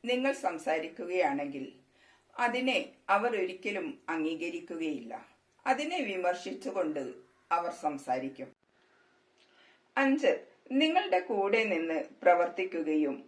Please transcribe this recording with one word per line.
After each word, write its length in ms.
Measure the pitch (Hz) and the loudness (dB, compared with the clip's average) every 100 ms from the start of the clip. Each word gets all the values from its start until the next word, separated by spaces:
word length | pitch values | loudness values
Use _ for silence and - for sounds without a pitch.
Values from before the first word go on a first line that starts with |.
| 233 | 0
നിങ്ങൾ 280 | 247 262 | 0 2
സംസാരിക്കുകയാണെങ്കിൽ 1300 | 277 185 160 - 160 165 - 175 180 147 139 143 139 131 - _ _ _ _ _ - | 0 -2 -2 -2 -2 -2 -8 -2 2 2 2 -4 -6 -10 -14 _ _ _ _ _ -2
അതിനെ 420 | 240 247 254 226 - - - | 0 2 2 0 -2 -12 2
അവർ 220 | 196 233 220 | 2 4 0
ഒരിക്കലും 500 | 185 180 214 196 160 - - | -2 -4 -4 -4 -6 -10 -6
അംഗീകരിക്കുകയില്ല, 1040 | 165 156 160 170 170 170 165 160 135 117 120 - _ _ _ - | -2 -2 -2 -6 -8 -8 -6 -4 -4 -8 -14 -14 _ _ _ 0
അതിനെ 340 | 262 311 359 | 0 0 -2
വിമർശിച്ചുകൊണ്ട് 1000 | 226 185 180 180 196 - - 196 160 151 127 - - _ _ | -4 0 0 0 -6 -8 -6 -2 -2 -2 -6 -10 -20 _ _
അവർ 200 | 170 - | -2 -2
സംസാരിക്കും. 760 | - 151 139 139 127 135 131 131 - _ _ _ _ _ _ _ _ _ _ - _ _ - | -4 -4 -4 -2 -2 -2 -10 -14 -16 _ _ _ _ _ _ _ _ _ _ -20 _ _ 2
അഞ്ച്, 340 | 269 285 320 - - _ - | 4 6 4 2 -4 _ -2
നിങ്ങളുടെ 480 | 262 311 349 381 180 | 2 4 2 2 0
കൂടെ 440 | 180 208 196 220 | 2 0 2 2
നിന്ന് 400 | 220 170 165 160 - - | 2 0 0 -4 -4 2
പ്രവർത്തിക്കുകയും 920 | 170 175 170 - 185 165 156 156 147 135 | 6 6 4 0 -4 -2 0 2 2 -2